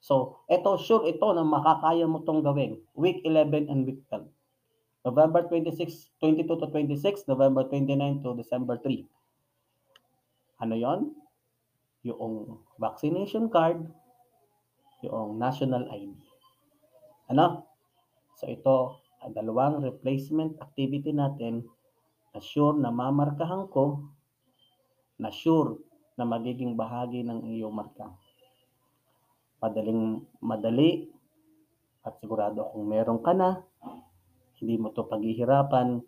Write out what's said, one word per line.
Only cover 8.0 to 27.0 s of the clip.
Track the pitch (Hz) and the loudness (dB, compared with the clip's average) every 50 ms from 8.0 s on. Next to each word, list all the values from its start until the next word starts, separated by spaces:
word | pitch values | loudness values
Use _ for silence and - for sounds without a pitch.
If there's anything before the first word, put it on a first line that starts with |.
| 143 143 139 139 143 | 2 0 -2 -2 -4
to | 127 123 | -6 -6
December | 120 117 - - 127 127 123 123 117 | -6 -6 -4 -4 -4 -2 -4 -4 -4
three. | - 139 127 107 - _ _ _ _ _ _ _ _ _ _ _ _ _ _ _ _ _ _ _ _ _ _ _ _ _ _ _ _ _ _ _ | -2 -4 -4 -4 -6 _ _ _ _ _ _ _ _ _ _ _ _ _ _ _ _ _ _ _ _ _ _ _ _ _ _ _ _ _ _ _
Ano | 120 113 113 | -6 -4 -2
yon? | 113 117 127 160 190 262 302 - - - _ _ _ _ _ _ _ _ _ _ _ _ _ _ _ _ | -2 0 -2 0 -2 -2 -6 -8 -16 -20 _ _ _ _ _ _ _ _ _ _ _ _ _ _ _ _
Yung | 120 113 - 113 113 110 110 107 120 110 - _ _ _ | -10 -8 -6 -6 -8 -8 -8 -10 -12 -16 -20 _ _ _
vaccination | - 113 110 - - - 151 165 185 202 196 - 220 226 226 | -6 -6 -6 -6 -4 -4 -2 -2 -2 -4 -4 -2 -2 -2 2
card, | - - 165 165 175 165 165 165 - _ _ _ _ _ _ _ _ _ _ _ _ _ _ _ _ _ _ _ _ _ | 4 4 4 4 2 -2 -4 -12 -14 _ _ _ _ _ _ _ _ _ _ _ _ _ _ _ _ _ _ _ _ _
yung | - - - 113 110 107 107 110 | -10 -8 -6 -6 -6 -6 -4 -2
national | 120 131 143 - 139 131 127 123 123 - | -2 -2 -2 -2 -2 -2 0 -2 -4 -6
I | 120 104 98 | -10 -14 -14
D. | 98 98 - - _ _ _ _ _ _ _ _ _ _ _ _ _ _ - - - - _ _ _ 123 | -14 -16 -18 -20 _ _ _ _ _ _ _ _ _ _ _ _ _ _ -20 -20 -20 -20 _ _ _ 4
Ano? | 139 175 - - - - _ _ _ _ _ _ _ _ _ _ _ _ _ _ | 4 4 4 2 -2 -12 _ _ _ _ _ _ _ _ _ _ _ _ _ _
So, | - - | -14 -10
ito | - 117 113 - 135 135 131 127 127 - - _ _ _ _ | -10 -10 -2 2 4 4 4 4 0 -4 -14 _ _ _ _
ang | - 113 107 | -18 -12 -10
dalawang | 107 107 110 110 123 135 143 156 147 139 | -8 -6 -2 0 2 2 2 2 0 -2
replacement | 127 123 - - 131 139 135 135 143 156 156 156 156 156 - | -4 -6 -4 -4 -2 -2 -2 -4 -2 -2 -2 -2 -2 -6 -10
activity | - - _ - 135 135 139 143 143 156 151 | -18 -16 _ -4 -2 -2 -2 -4 -4 -2 0
natin | 147 143 131 - - 117 117 117 117 120 - _ _ _ _ _ _ _ _ _ _ _ _ _ | 0 0 0 -2 -4 -6 -6 -6 -6 -8 -12 _ _ _ _ _ _ _ _ _ _ _ _ _
na | 104 | -18
sure | - - - 147 147 147 147 | -16 -6 0 2 2 4 4
na | 151 131 117 117 | 2 0 0 -2
mamarkahan | 120 123 135 143 143 143 143 143 - 165 165 180 190 196 190 - | -2 -2 0 2 2 0 0 0 -4 -4 -4 -4 -6 -6 -2 0
ko, | 135 135 143 143 - - - - _ _ _ _ _ _ _ _ _ _ _ _ _ _ _ _ _ _ _ _ | 2 2 2 0 -6 -10 -14 -20 _ _ _ _ _ _ _ _ _ _ _ _ _ _ _ _ _ _ _ _
na | _ 110 110 - | _ -10 -10 -10
sure | - - 165 160 160 147 - 110 - - _ _ _ _ _ _ | -2 2 4 4 4 4 2 -2 -8 -14 _ _ _ _ _ _
na | - 120 | -4 -2
magiging | 117 117 117 113 123 127 127 127 123 117 | -2 -2 -2 -4 -6 -6 -4 -4 -4 -4
bahagi | 113 110 113 120 123 | -4 -6 -6 -6 -6